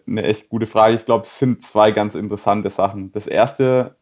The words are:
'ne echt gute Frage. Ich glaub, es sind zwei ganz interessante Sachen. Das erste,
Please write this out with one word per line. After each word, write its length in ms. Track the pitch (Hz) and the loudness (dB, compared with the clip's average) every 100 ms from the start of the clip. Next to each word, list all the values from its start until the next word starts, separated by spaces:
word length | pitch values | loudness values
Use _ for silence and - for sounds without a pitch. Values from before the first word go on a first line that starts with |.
| - | -6
'ne 160 | 107 | -4
echt 260 | 104 107 _ | -2 -2 _
gute 160 | 113 | -6
Frage. 320 | 110 110 110 113 | -2 4 4 4
Ich 80 | |
glaub, 200 | - 117 | 0 -2
es 140 | - - | -2 -2
sind 240 | 131 117 | -2 -2
zwei 300 | - 107 107 | -4 2 4
ganz 220 | 107 104 | 4 -2
interessante 560 | - 104 101 - 101 98 | -4 -8 -6 -2 -2 -2
Sachen. 420 | - 98 101 95 | -2 -4 -4 -10
Das 140 | 107 - | -10 -4
erste, 680 | - 139 - 131 127 123 _ | 0 0 2 0 2 -2 _